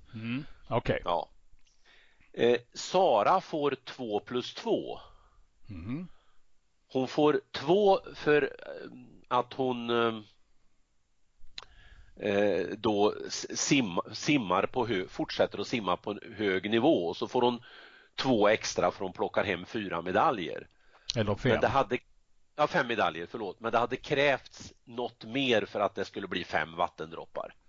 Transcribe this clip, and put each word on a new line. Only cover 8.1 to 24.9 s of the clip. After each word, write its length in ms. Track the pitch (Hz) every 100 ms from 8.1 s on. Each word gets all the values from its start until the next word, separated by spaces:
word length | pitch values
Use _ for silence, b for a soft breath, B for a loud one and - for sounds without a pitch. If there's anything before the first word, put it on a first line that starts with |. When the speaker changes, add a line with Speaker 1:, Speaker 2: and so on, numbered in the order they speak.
| -
Speaker 2:
för, 280 | 151 147
eh, 480 | 139 - - - - 127 123 95 -
att 260 | 123 120
hon, 360 | - 127 120 117
eh, 260 | 117 117 110 104 _ _ _ _ _ _ _ _ _ _ - - - b b b b b b 107
eh, 380 | 101 104 87 - 110
då 360 | 113 104 104 - -
s-, 200 | - -
sim-, 640 | - - 143 107 90 -
simmar 520 | 110 - 147 92 90 104
på 220 | 131 117
hö-, 200 | 98 -
fortsätter 520 | - - - 95 95
att 80 | 98
simma 300 | 120 92 87
på 140 | -
en 80 | 104 - 110
hög 320 | 104 92 104
nivå, 380 | 113 139 127 85
och 100 | 90
så 100 | 113
får 140 | 127
hon 200 | 120 120 B B B B B -
två 320 | 135 117 104
extra 440 | 110 - - 87
för 120 | -
hon 100 | 95
plockar 300 | - 98 107
hem 220 | 98 87 90
fyra 360 | 117 95 85
medaljer. 640 | 87 98 156 113 76 50 - _ b b b 120
Speaker 1:
Eller 200 | 104 95
fem. 160 | 127
Speaker 2:
Men 100 | 113
det 60 | 113
hade, 300 | 131 120 127 - _ _ _ _ -
ja, 120 | 151
fem 200 | 175 123
medaljer, 400 | 107 90 80 87
förlåt. 300 | 120 98 -
Men 120 | 113
det 60 | 113
hade 180 | 120 120
krävts 800 | - 139 143 127 - - - -
något 400 | -